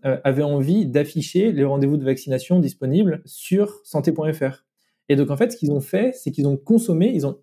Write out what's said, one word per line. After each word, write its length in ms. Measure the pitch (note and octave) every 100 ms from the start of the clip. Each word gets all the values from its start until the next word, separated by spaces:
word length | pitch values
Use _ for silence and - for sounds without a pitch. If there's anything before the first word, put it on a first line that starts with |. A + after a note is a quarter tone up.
euh, 140 | C#3 B2+
avait 200 | C#3 C3+
envie 420 | D3 C#3+ C3+ G3
d'afficher 680 | D#3 C3+ D3 E3 D3 F3 A3
les 120 | D#3
rendez-vous 320 | C#3 C#3 C#3 D3
de 80 |
vaccination 540 | C3 C3+ - C3 - F3+
disponibles 640 | - - C3 D#3 G3+ D#3
sur 560 | - - - F#3 G#3 -
santé 280 | - D3+ C#3+
point 180 | D#3+ D#3
F 80 | D#3
R. 260 | C3+ C3 _ _ _ _ -
Et 80 | C#3+
donc, 140 | C#3+
en 60 | C#3+
fait, 160 | A#3
ce 40 | A#3
qu'ils 140 | D3
ont 100 | C#3+
fait, 320 | C3+ F#3+ B3
c'est 160 | B3+ -
qu'ils 160 | C#3+ C#3+
ont 120 | C#3
consommé, 520 | - A3+ A3+ D#3+ G3+
ils 120 | A3 C#3
ont 120 | -